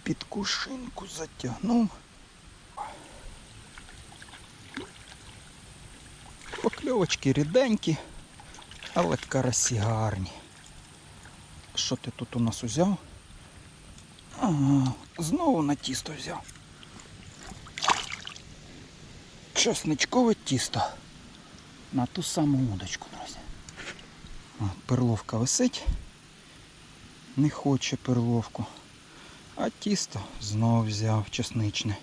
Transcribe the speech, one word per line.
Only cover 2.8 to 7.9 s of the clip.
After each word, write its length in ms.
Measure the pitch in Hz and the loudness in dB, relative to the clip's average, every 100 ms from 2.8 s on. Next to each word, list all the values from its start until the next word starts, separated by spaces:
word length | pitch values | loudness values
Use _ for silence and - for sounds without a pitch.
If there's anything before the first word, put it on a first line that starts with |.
| - - - - - - - - - - - - - - - - - - - - - - - - - - - - - - - - - - - - - - | -12 -12 -18 -14 -14 -14 -18 -20 -18 -18 -18 -18 -18 -18 -18 -18 -20 -20 -10 -10 -10 -14 -18 -18 -18 -18 -20 -20 -20 -18 -18 -18 -18 -18 -18 -18 -12 -2
Покльовочки 720 | 226 - 285 247 170 - 135 | -2 0 0 2 2 2 4
ріденькі, 640 | 131 151 214 262 214 - | 4 6 6 6 4 2